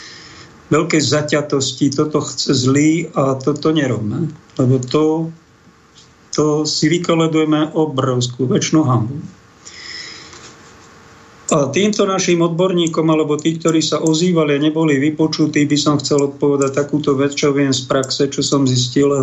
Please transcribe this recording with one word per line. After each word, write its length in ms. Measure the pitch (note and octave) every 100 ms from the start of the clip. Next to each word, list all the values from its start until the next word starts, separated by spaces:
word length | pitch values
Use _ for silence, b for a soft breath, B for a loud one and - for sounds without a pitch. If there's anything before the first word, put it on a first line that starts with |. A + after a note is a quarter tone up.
| B B B B B - -
veľkej 320 | D3 E3 D#3+
zaťatosti. 960 | B2+ D3+ D3 D3+ D3 C#3+ C3 - C#3 -
Toto 240 | D3+ D3+
chce 320 | - - -
zlý 560 | C3+ B2 C#3+ D#3 E3 D#3+ -
a 240 | C3+ C3
toto 320 | - C#3+ D#3+
nerobme, 560 | D#3+ C3 G#2 G#2 D3+ D#3 - - -
lebo 240 | B2+ B2+
to, 480 | B2 D3+ D#3 D#3+ E3 D#3+ _ _ - - _ - - _ - -
to 320 | D3+ D3+ D3+
si 240 | - E3
vykoledujeme 800 | E3+ E3+ E3 D#3+ D#3 D3+ D3+ D#3
obrovskú, 800 | E3+ D#3 C3 B2+ B2 B2 - B2+
večnú 320 | G3 - D#3+
hanbu. 320 | C#3 A#2 G#2 C#3+ - - - - B B B B B B B B B - - - - - - - - - - D#3+
A 160 | C3
týmto 320 | C3+ G#3 G#3
našim 400 | G3+ F#3+ - F3
odborníkom, 640 | E3 D#3+ F#3 F3 E3 E3 E3
alebo 320 | D#3 D3 D3
tí, 160 | E3 E3
ktorí 240 | E3 D#3+
sa 240 | D#3 D3+
ozývali 560 | D#3+ D#3 F#3 E3 D3 C#3+
a 40 | D3+
neboli 320 | D#3 E3 C3+
vypočutí, 640 | D3+ D3+ D#3 - D3+ D3+
by 140 | C#3+ D3
som 160 | D3+ D3
chcel 320 | - D3 C#3+ -
odpovedať 400 | D3 C#3+ C#3 C3+
takúto 400 | D3 D3+ D3 C3+
vec, 160 | C#3
čo 240 | C#3 D3 C#3
viem 160 | C#3+
z 160 | B2+ -
praxe, 400 | C3+ C3 - C#3
čo 160 | D3
som 240 | C3+ C#3+ C3+
zistil, 400 | B2+ A#2+ C#3 C#3+ C#3